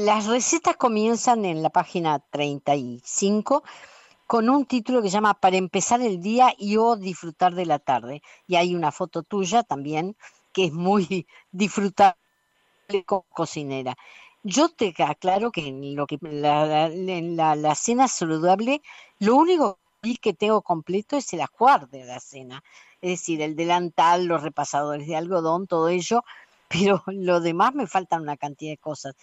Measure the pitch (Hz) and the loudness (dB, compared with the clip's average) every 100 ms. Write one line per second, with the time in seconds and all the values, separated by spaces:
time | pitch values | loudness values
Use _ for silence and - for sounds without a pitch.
0 | 208 214 208 240 - 330 370 330 247 214 | 2 2 0 0 0 0 0 0 0 2
1 | 220 233 - 233 190 160 160 180 165 185 | 2 2 2 2 0 -2 0 0 0 -2
2 | 160 143 - 143 147 143 - 143 123 120 | 0 -2 -4 -4 -4 -2 -2 -2 -2 -10
3 | - - 202 214 208 277 - - - - | -8 -2 0 0 0 -2 -2 -16 -20 -20
4 | _ _ - 233 226 285 262 247 220 254 | _ _ -2 0 4 2 2 -2 0 0
5 | 202 196 208 196 190 185 185 196 - 240 | 0 2 2 4 2 2 0 -2 0 0
6 | 240 185 180 233 254 - 202 214 226 226 | 0 -2 -2 4 4 4 0 2 2 2
7 | 190 170 170 - 180 175 175 147 - 123 | -2 -8 -12 0 0 0 -2 -2 0 -2
8 | 117 147 - - - 175 175 175 156 - | -4 -12 -18 -20 -2 0 2 0 -2 -4
9 | 180 170 160 208 185 233 226 139 139 156 | -6 -8 -6 -4 0 0 0 -6 -4 -4
10 | 180 - - _ _ - 180 156 180 208 | -6 -10 -20 _ _ -2 -2 0 2 2
11 | 165 185 - - _ 180 202 - 202 - | 0 -4 -8 -18 _ -4 -2 -2 -2 4
12 | 202 - _ _ _ _ _ _ - 202 | 4 4 _ _ _ _ _ _ -4 -4
13 | - 196 - - 160 160 143 135 127 123 | -2 -4 -4 -6 -6 -6 -8 -6 -6 -10
14 | - - - _ 208 190 330 - 208 165 | -16 -20 -20 _ -2 2 2 0 -4 0
15 | 147 151 185 196 233 180 147 135 139 143 | -2 0 0 0 0 -4 -8 -8 -8 -6
16 | 147 147 160 147 147 147 156 151 160 170 | -4 -6 -8 -2 2 2 2 2 0 -2
17 | 185 180 170 170 160 151 151 151 - 240 | -6 -4 -4 0 0 2 0 0 0 2
18 | 262 - 170 160 175 196 226 285 - - | 2 0 -2 0 2 2 2 -4 -6 -20
19 | - _ 202 254 330 359 240 190 _ _ | -20 _ 4 4 4 4 2 -2 _ _
20 | 226 240 220 175 214 214 - 165 151 190 | -8 -4 -4 -2 0 2 0 -4 -2 -6
21 | - 285 - 170 139 - 247 262 131 135 | -4 -6 -4 -6 -8 2 4 4 0 -18
22 | 123 123 - 139 127 131 - - _ _ | -16 -16 -16 -20 -18 -18 -20 -20 _ _
23 | 180 175 - 160 151 156 170 175 175 - | -6 -4 -4 -4 -4 -2 0 0 0 2
24 | 170 175 180 165 151 147 143 143 147 147 | 4 4 2 -2 -2 -6 -4 -2 -2 -6
25 | 147 160 170 185 160 170 196 170 160 180 | -6 -6 -2 -2 0 -2 -2 0 0 0
26 | 170 233 - - _ _ _ 170 196 196 | 0 -2 -2 -12 _ _ _ 0 2 2
27 | - 196 180 175 170 165 220 277 214 190 | -2 -4 0 2 2 2 0 0 -2 -4
28 | 180 170 151 147 143 143 156 151 156 147 | -2 -4 -4 -8 -10 -10 -12 -10 -10 -10
29 | 139 - | -12 -16